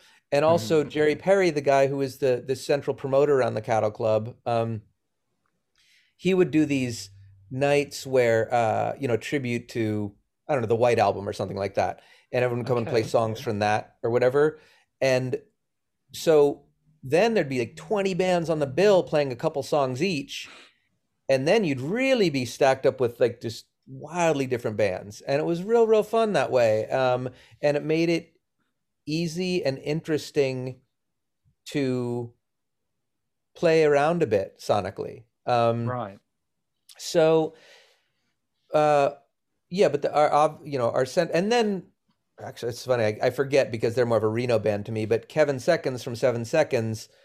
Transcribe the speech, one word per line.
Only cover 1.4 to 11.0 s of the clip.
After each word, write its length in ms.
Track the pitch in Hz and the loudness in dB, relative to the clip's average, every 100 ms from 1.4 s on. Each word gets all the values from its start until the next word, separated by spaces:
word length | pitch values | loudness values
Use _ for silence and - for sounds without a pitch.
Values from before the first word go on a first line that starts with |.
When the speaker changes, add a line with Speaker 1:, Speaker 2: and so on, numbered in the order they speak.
| 180 | 4
Speaker 1:
the 100 | 147 | 0
guy 260 | 139 139 139 | 2 4 4
who 120 | 139 | 0
was 200 | 135 - | -4 -2
the, 240 | 135 123 | 0 0
the 120 | 131 123 | -2 -6
central 380 | - 143 143 | -2 -2 -2
promoter 440 | 123 135 135 147 135 | -6 0 2 4 4
around 160 | 117 | 2
the 80 | 117 | -2
Cattle 300 | 110 110 107 | -2 0 0
Club, 420 | - 113 110 113 - 123 | -2 0 0 -2 -10 -4
um, 360 | 117 113 110 _ _ _ _ _ _ _ _ _ _ _ _ _ _ | -2 -2 -6 _ _ _ _ _ _ _ _ _ _ _ _ _ _
he 180 | 180 | 0
would 160 | 185 165 | 2 2
do 160 | 156 143 | 2 2
these 440 | 139 127 113 - - - - - | 0 -2 -6 -14 -20 -20 -20 -12
nights 520 | 131 143 147 143 - | -2 2 2 0 -8
where, 480 | 135 131 117 113 110 | -2 2 4 2 2
uh, 420 | 123 110 107 110 - | 0 2 0 -2 -4
you 80 | 131 | -2
know, 100 | 113 | -2
tribute 520 | - 147 123 120 120 | -2 -4 -2 -6 -6
to, 420 | 123 110 107 104 - _ _ - | -4 -2 -2 -6 -10 _ _ -4
I 80 | |
don't 80 | 143 | -2
know, 60 | 110 | 0
the 80 | 113 | 2
White 220 | 123 | 2
Album 300 | 110 | 4